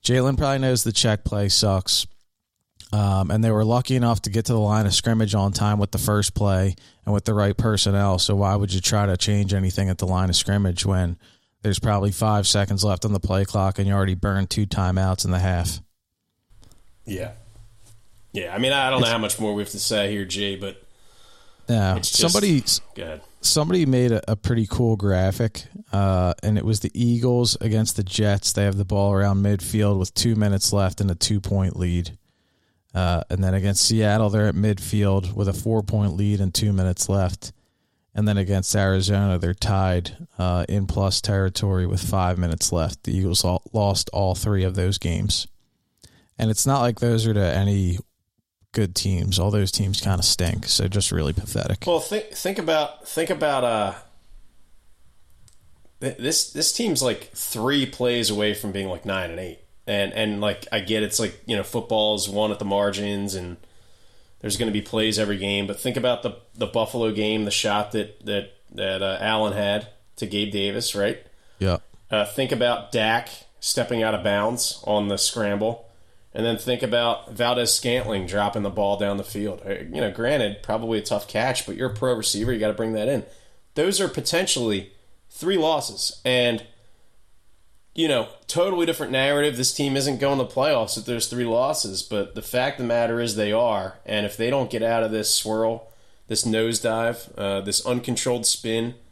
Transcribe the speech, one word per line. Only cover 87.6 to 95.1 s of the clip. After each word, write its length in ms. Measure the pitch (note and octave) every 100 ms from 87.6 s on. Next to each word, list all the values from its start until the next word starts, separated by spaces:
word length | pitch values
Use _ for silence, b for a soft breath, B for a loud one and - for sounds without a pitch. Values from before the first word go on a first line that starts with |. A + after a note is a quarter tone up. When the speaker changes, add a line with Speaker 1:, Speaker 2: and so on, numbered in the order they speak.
| - - - -
Speaker 2:
you 120 | D#3+
know, 220 | C3 A2 - -
totally 380 | - F#3 F3+ E3+
different 260 | - C#3+
narrative. 460 | C3 C#3 C#3+ D3 B2
This 160 | B2+
team 240 | - C#3 C3+
isn't 220 | C#3 B2+
going 200 | C#3 C#3
to 60 | B2
playoffs 500 | - C#3+ C#3 G#2+ -
with 100 | A2
those 220 | A#2 -
three 160 | B2 A#2+
losses, 560 | A2+ C3 D3+ G#2 F#2+
but 320 | - G#2 G2 A#2
the 60 |
fact 380 | - B2 C3 C#3+
of 40 |
the 40 | A#2+
matter 320 | A#2+ A#2 A#2
is 160 | A#2 G#2
they 160 | G#2
are, 460 | G#2+ A#2+ G#2 F#2+ - -
and 200 | G#2 G#2
if 120 | -
they 120 | A#2
don't 200 | C#3 A#2+
get 120 | A#2+
out 200 | A2+ A#2
of 80 | A2